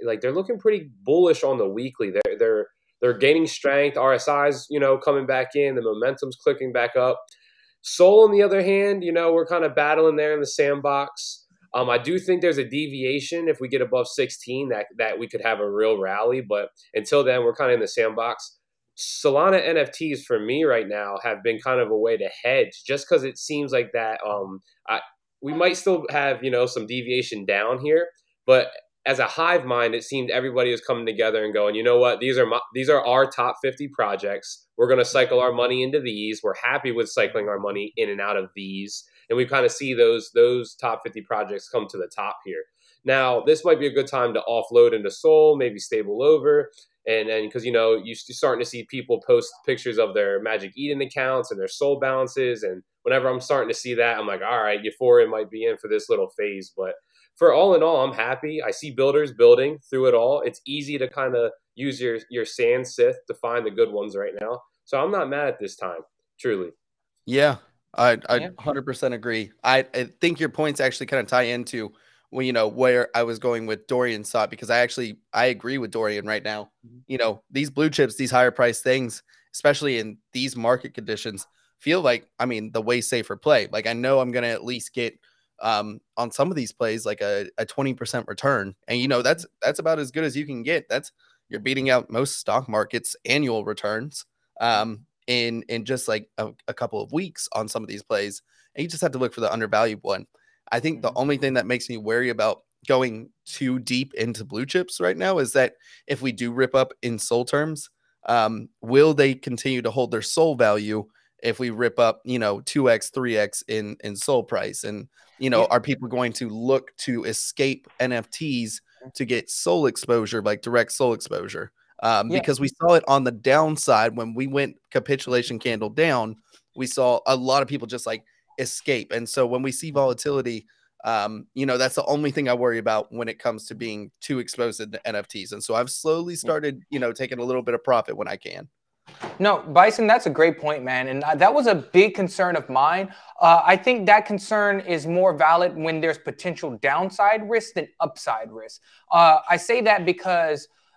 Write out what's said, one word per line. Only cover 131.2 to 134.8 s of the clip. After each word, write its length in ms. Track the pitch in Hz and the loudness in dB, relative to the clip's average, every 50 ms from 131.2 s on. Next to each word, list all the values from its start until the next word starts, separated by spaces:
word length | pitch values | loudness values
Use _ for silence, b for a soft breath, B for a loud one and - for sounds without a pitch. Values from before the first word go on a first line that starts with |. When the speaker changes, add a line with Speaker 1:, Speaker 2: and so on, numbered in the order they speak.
| 101 107 110 107 - _ - | -2 -4 -8 -10 -16 _ -8
Speaker 2:
you 100 | 131 139 | -6 -2
know, 140 | 135 127 123 | -2 0 0
that's 160 | 131 135 - | 0 0 0
the 100 | - - | -2 -2
only 240 | - 147 147 151 143 | -2 -2 0 -2 -2
thing 180 | 135 - 139 | -2 -2 -2
I 60 | 127 123 | -2 0
worry 240 | 120 123 123 113 | 0 0 -2 -2
about 340 | 113 107 113 110 107 107 - | 0 -2 0 0 -2 -2 -6
when 160 | 113 117 120 | -8 -10 -8
it 120 | 113 107 _ | -8 -8 _
comes 260 | - 123 110 107 - | -6 -6 -6 -6 -10
to 100 | - 113 | -14 -14
being 360 | 104 120 113 107 104 104 - _ - | -10 -10 -10 -10 -10 -12 -16 _ -14
too 160 | - - 143 | -8 -6 -6
exposed 420 | 127 120 - - 123 120 117 104 | -6 -6 -8 -6 -4 -4 -4 -4
to 280 | - | -8